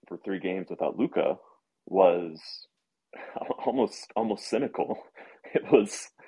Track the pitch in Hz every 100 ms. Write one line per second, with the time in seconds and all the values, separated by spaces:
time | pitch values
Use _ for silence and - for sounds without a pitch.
0 | - 85 - 95 92 92 90 - 76 -
1 | 120 - - - - _ _ _ - 95
2 | 92 87 85 80 - - - _ _ _
3 | _ - - - - - - 123 107 -
4 | - - 113 101 - 110 - - - -
5 | - - - - - - - 135 147 -
6 | - _